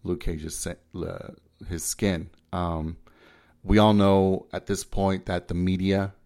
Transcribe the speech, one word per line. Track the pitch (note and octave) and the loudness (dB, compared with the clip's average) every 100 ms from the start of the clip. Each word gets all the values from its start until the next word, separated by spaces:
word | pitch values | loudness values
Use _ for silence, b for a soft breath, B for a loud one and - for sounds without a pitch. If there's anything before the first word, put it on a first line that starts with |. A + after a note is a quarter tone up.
Luke | F2+ F2 | -6 -4
Cage's | - E2 D#2+ - | -4 -6 -8 -10
si-, | - - _ | -10 -12 _
uh, | F2 E2+ - - - _ _ - | -10 -10 -10 -14 -20 _ _ -10
his | E2 | -8
skin. | - - G2+ F2 E2+ _ _ | -8 -4 -2 -2 -8 _ _
Um, | F2+ F2 E2 D#2 E2 b b b b b b | -6 -4 -4 -6 -10 b b b b b b
we | F2+ G#2 | 2 6
all | G#2+ | 8
know | G#2 G2 G2 F#2+ F#2 - | 6 6 6 4 0 -4
at | F#2+ - | -10 -6
this | G2+ | -6
point | - - G2 F#2+ - | -4 -2 0 -2 -4
that | F2 - | -6 -4
the | |
media | F2 F2+ F#2 F#2+ G2 G2 - | -2 0 0 0 0 -2 -10